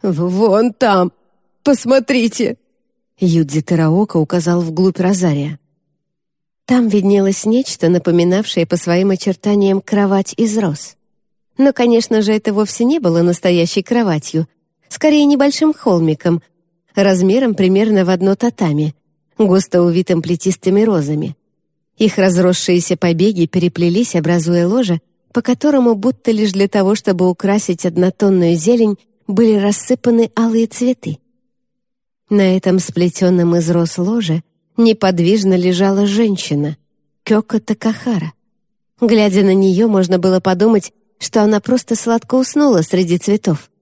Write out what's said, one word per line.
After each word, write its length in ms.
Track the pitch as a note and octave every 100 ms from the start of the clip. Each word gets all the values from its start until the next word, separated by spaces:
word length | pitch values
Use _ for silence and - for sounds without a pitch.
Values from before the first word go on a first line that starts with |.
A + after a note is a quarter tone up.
«В-, 280 | G#3+ D#3 F3
вон 440 | F#3 A3 G3 A#3+
там! 380 | G#3+ A#3+ G3 F3+ _ _ _ _ _
Посмотрите!» 920 | - C#4 A#3 C4+ B3 B3+ A3+ - A3+ - _ _ _ _ _ _
Юдзи 420 | F#3 E3 D3+ D3
Тераока 560 | D3+ E3+ D#3+ E3 G#3 E3+
указал 440 | D3+ F3 E3 F3
вглубь 380 | E3 D#3+ F#3 -
розария. 600 | F3+ G3 F3+ C#3+ C#3+ D3 _ _ _ _ _ _ _ _ _ _ -
Там 220 | B3+ A#3
виднелось 580 | G#3 G3 G3+ G3 G3 G#3+
нечто, 440 | A#3 C4+ - E3
напоминавшее 760 | F3 F3 E3+ F3 F#3 A3 - E3
по 120 | F3
своим 320 | - E3+ F#3+
очертаниям 720 | F#3+ - F#3 G#3 G#3 G3 F#3+
кровать 520 | - G#3 G3+ G3 G3 -
из 200 | A3+ G#3+
роз. 400 | G3 D3 - - _ _ _ _ _ _
Но, 160 | C#4
конечно 480 | C4 A#3+ A#3 A#3 A3
же, 120 | G#3
это 200 | G#3+ G#3+
вовсе 300 | G#3 G#3+ -
не 160 | A#3+ D#4+
было 240 | G#3 E3+
настоящей 580 | E3+ F3 F#3+ F3 E3+ -
кроватью, 640 | F#3 A#3+ G#3+ D#3 - D#3+ D#3+ _ _ _ _
скорее 360 | - D#4 D4+ C#4+
небольшим 480 | C#4+ C#4 C#4+ D#4
холмиком — 680 | D4+ - F3 D#3+ D#3 F3+ E3+ _ _ _ _ _
размером 640 | - G3 F#3 F#3 A3 C4 G3+
примерно 500 | F#3 F#3+ A3 G#3 F3+
в 40 |
одно 260 | F#3 F#3+ G3
татами, 600 | A#3+ A#3+ F3 D3 D3+ - _ _ _ _
густо 440 | G#3+ F#3 F#3+ F3+
увитым 400 | F3 E3+ F3+ E3+
плетистыми 600 | D#3 F3 F#3 F#3 - G3
розами. 540 | A3 F#3 C#3+ D3+ D#3 D#3 _ _ _ _ _ _
Их 200 | A3 -
разросшиеся 760 | F#3+ F3+ F3+ F3+ - F3+ E3+ F3
побеги 500 | F3+ E3+ G3 F#3+ E3
переплелись, 680 | F#3 F3 - E3+ F3+ A#3+ E3+
образуя 520 | D#3 F3 D#3+ F3 F3
ложе, 340 | A3 A#3 E3+ _ _ _
по 80 | -
которому, 540 | A#3 B3 D4 C#4+ A#3+ A3
будто 360 | A3 B3+ -
лишь 200 | A3 G#3+
для 160 | F#3+ G3
того, 260 | G#3 F#3+
чтобы 360 | G#3+ - F#3 F3+
украсить 560 | F3+ G3 G#3 G#3 E3+ F3+
однотонную 680 | E3 F#3 - G3+ F#3+ E3+ E3+
зелень, 420 | D#3+ A#3+ A3 G3+ _ _ -
были 300 | G3 A3+ G#3+
рассыпаны 760 | G3+ G#3 - B3+ - A#3 A3+ -
алые 300 | A3+ A3+ A3+
цветы. 500 | - B3 B3+ - D3+ _ _ _ _ _ _ _ _ _ _ _
На 260 | G#3 G3 F#3
этом 240 | F#3+ F#3
сплетённом 760 | - - F3 - F#3 F3+ E3+ E3+
из 140 | E3
роз 280 | F3 E3+ -
ложе 460 | F3+ A#3 F#3+ D#3+ - _ _ -
неподвижно 800 | A3+ A3 G3 F3+ E3+ A3 F#3+ F#3
лежала 500 | F3+ F3 G3 G3 G3+
женщина, 720 | G3+ A3+ F#3+ - C#3+ D3 D3+ _ _ _ _
Кёко 360 | - G#3+ A3 A3
Такахара. 760 | - G#3+ A3+ A3 - G#3+ D#3 - _ _ _ _ _ _
Глядя 420 | A#3 A3 G#3 F#3+
на 100 | G3
неё, 340 | F#3+ F#3+ F#3 A3+
можно 320 | G3+ F#3 F#3
было 200 | F#3 F#3
подумать, 540 | F#3+ F#3 G#3+ A3 - _ _ _
что 220 | - A#3
она 180 | G#3+ G#3+
просто 360 | - B3+ - A3+
сладко 400 | - A3+ - B3+
уснула 460 | C4 D4+ D4 G3+
среди 360 | D#3 F#3 F3+ F3
цветов. 520 | - G#3 - D3+ - _